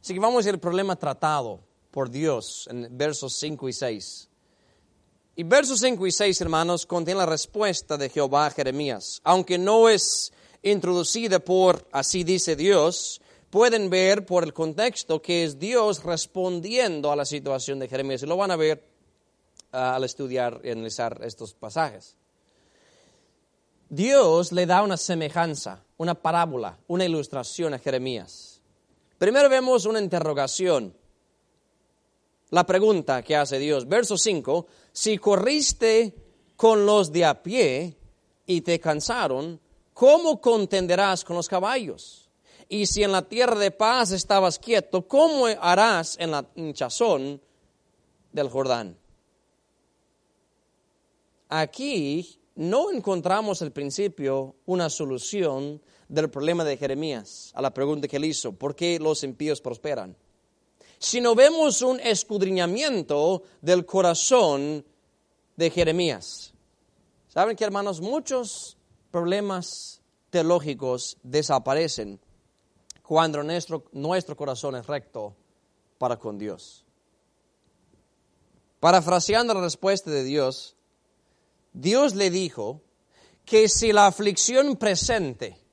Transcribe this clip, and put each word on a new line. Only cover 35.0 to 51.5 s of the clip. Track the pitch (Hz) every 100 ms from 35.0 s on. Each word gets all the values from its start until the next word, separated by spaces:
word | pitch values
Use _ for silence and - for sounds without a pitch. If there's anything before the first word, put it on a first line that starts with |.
| 214 214
corriste | - 196 214 302 269 - 226 220 226 - - _ _ _
con | 226 220 202
los | 208 175
de | 156
a | 165 135
pie | - 240 175 131 170 151 - _ _ _ -
y | 175
te | 165 170
cansaron, | 165 151 - 247 175 131 156 165 _ _ _
¿cómo | - 254 311 339 294
contenderás | 254 226 196 196 180 175 196 180
con | - 175
los | 170
caballos? | 185 190 269 190 98 - - _ _ _ _ _
Y | 208 202
si | -
en | 208
la | 190
tierra | 180 220 247 220
de | 202
paz | 196 214 254 220
estabas | 185 - 196 185 156
quieto, | - 226 - 185 175
¿cómo | 269 320 294 240
harás | 214 175 180 220 190 160 -
en | 170
la | 147 135 -
hinchazón | 160 143 127 - 233 156 135 143 _ _ _ _ _ _ _ _ _
del | - 139
Jordán?" | 123 131 120 104 85 _ _ _ _ _ _ _ _ _ _ _ _ _ _ _ _ _ _ _ _ _ _ _ _
Aquí | _